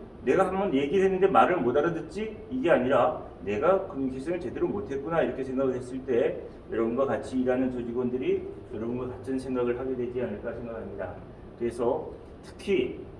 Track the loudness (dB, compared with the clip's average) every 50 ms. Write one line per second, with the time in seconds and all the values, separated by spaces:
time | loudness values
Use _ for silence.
0 | -14 -16 -16 -4 2 4 4 4 4 4 2 0 2 2 2 2 2 4 4 4
1 | 4 4 4 4 4 6 8 6 6 6 4 2 2 4 4 4 2 2 0 -2
2 | -6 -8 -6 -6 -6 -6 -8 -10 -10 -6 -4 -2 4 4 4 4 4 4 4 4
3 | 4 2 2 -2 -8 -12 -14 -8 -4 -2 -2 2 4 4 4 4 2 -4 -4 -4
4 | -2 -2 -4 -4 -4 -4 -4 -4 -4 -6 -2 -2 -2 0 0 -4 -4 -4 -6 -6
5 | -2 0 2 2 2 2 0 -4 -4 -2 0 2 2 2 0 0 -4 -6 -8 -8
6 | -2 2 4 4 4 2 0 -2 -8 -12 -14 -16 -10 -4 0 0 2 2 2 2
7 | 2 2 0 -2 -2 -2 0 2 2 2 2 2 2 0 0 -2 -4 -2 -2 0
8 | 0 0 0 0 0 0 0 0 -2 -6 -10 -12 -12 -10 -8 -6 -4 -4 -4 -4
9 | -4 -6 -8 -8 -6 -4 -4 -2 -2 -2 0 0 2 2 0 0 -2 -2 -2 -2
10 | -2 -2 -2 -2 -2 -2 -4 -6 -6 -8 -8 -6 -8 -8 -8 -8 -8 -8 -8 -8
11 | -8 -8 -8 -12 -14 -16 -16 -16 -16 -16 -6 -2 -2 -2 0 2 2 2 2 0
12 | -2 -6 -12 -14 -16 -16 -18 -16 -16 -16 -16 -8 0 2 2 4 2 0 -4 -8
13 | -10 -14 -16